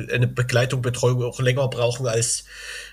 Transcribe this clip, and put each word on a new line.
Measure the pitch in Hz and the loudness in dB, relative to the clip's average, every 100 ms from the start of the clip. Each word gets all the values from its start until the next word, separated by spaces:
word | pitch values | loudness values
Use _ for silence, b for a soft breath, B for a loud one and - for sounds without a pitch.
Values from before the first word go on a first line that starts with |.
| - | -2
eine | 120 123 | 0 2
Begleitung, | - 123 117 127 131 | 2 2 2 2 0
Betreuung | 123 123 123 123 | -2 2 2 2
auch | 123 - | -2 0
länger | 127 127 127 | 0 2 0
brauchen | 117 120 120 127 | 2 0 0 0
als | 113 117 - B B B B B | 0 0 -2 B B B B B